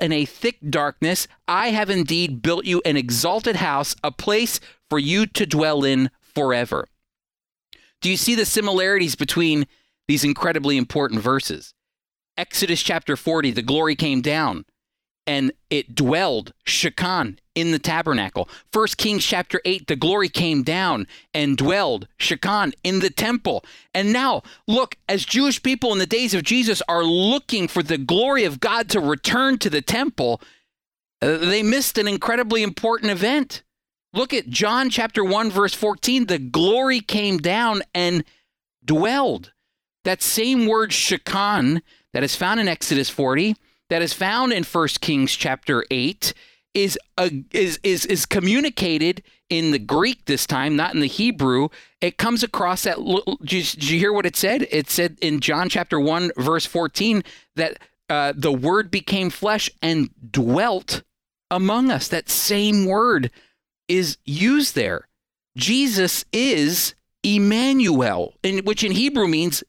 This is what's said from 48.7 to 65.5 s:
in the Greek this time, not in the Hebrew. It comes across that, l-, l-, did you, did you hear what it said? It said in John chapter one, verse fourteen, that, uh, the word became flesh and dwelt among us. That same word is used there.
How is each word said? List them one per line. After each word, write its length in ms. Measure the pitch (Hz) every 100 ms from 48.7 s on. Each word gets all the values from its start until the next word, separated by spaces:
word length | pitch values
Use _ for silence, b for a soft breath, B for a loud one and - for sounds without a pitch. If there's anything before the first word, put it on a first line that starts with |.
| - 190 156 160 180 - b -
in 220 | 165 165
the 80 | 143
Greek 460 | 104 143 220 247 -
this 220 | 139 -
time, 280 | 139 139 151
not 180 | 175
in 80 | 160
the 60 | 143
Hebrew. 600 | - 226 175 135 127 147 B B B
It 180 | 175 -
comes 240 | 220 233
across 420 | 233 - 180 185
that, 140 | 202 170
l-, 240 | - 185 202
l-, 100 | -
did 100 | 151
you, 120 | 180
did 260 | 160 - 143
you 100 | 165
hear 140 | 202
what 120 | 208 180
it 120 | -
said? 300 | 185 262 -
It 180 | 151 147
said 280 | - 175 160
in 200 | 165 151
John 260 | 139 151 180
chapter 320 | - 175 160
one, 320 | 143 165 175 143
verse 280 | 131 165 -
fourteen, 580 | 170 160 - 214 214 - B B 147
that, 220 | 160 - b b -
uh, 240 | 147 143 143
the 180 | 151
word 360 | 131 139 196 196
became 400 | 190 - 190 180
flesh 400 | - 208 214 - -
and 280 | 165 160 127 _ 117
dwelt 720 | 135 117 135 233 190 - - - _ _ _ -
among 400 | 180 190 226 262
us. 160 | 165 -
That 220 | 165 -
same 560 | - - 208 208 208 190
word 440 | 196 240 180 123 b b b _ _ -
is 280 | 180 170 - -
used 500 | 147 214 294 277 -
there. 320 | 101 87 - _ _ _ _